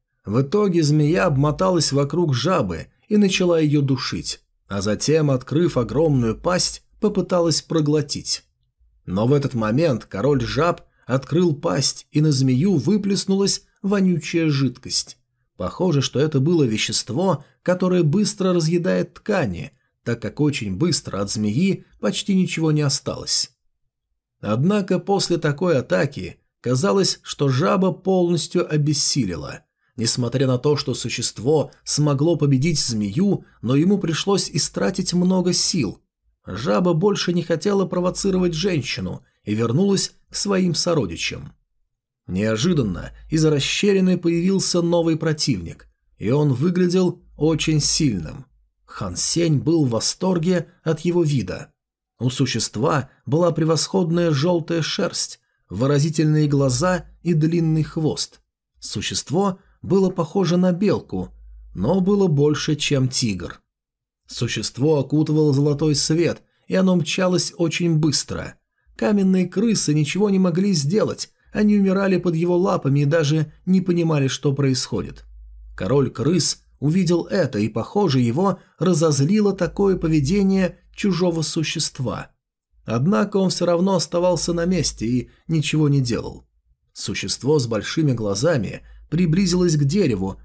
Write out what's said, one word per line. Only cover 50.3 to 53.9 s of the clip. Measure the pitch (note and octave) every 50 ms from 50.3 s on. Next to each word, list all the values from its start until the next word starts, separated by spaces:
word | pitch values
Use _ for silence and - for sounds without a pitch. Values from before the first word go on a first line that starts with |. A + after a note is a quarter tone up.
| F3+ E3+ D#3 F3+ F#3 E3+ D#3+ - _ _ -
от | D#3+ D#3+ D#3
его | - F3 E3+ F3 E3+
вида. | D3 D3 B2 G2 F#2 - - - - _ _ _ _ _ _ _ _ _ -
У | A2+ B2
существа | - - C3+ B2+ - A2+ - - - G#2 B2 E3 E3 C#3 - - _ _ _
была | - D3 E3 F3 E3+
превосходная | D#3+ D#3+ D#3+ D#3 D#3+ D3+ - -